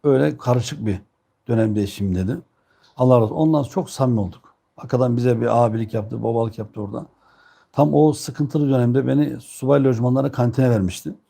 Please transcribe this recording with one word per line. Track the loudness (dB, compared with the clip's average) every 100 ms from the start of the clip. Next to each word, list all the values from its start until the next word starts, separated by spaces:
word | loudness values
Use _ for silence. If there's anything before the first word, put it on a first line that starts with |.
"Öyle | 4 2 2 -2
karışık | 0 0 0 -6 -4
bir | -4 -8 _ _ _ -4
dönemde | 0 0 0 -4
şimdi." | -4 -4 -2
dedi. | -2 -6 -10 _ _ _ _ 0
Allah | 4
razı | 4
olsun. | 4 0
Ondan | 0 0
sonra | -2
çok | -6 -6
samimi | -2 0 0
olduk. | -4 -8 _ _ _ -20
Hakikaten | -4 0 0 0
bize | 0 0
bir | 2 2
abilik | 2 0 -4
yaptı, | -6 -6 -6
babalık | -4 -2 -4 -6
yaptı | -12 -10
orada. | -10 -10 -14 _ _ _ _ _ _
Tam | 0 2
o | 4 2
sıkıntılı | 2 -8 -6 -4 0 0
dönemde | 2 2 2 0
beni | 0 0 -4
subay | -14 -8 0 2
lojmanları | 2 2 0 0 -2
kantine | 0 0 2 2
vermişti. | 2 0 -4 -12 -14 _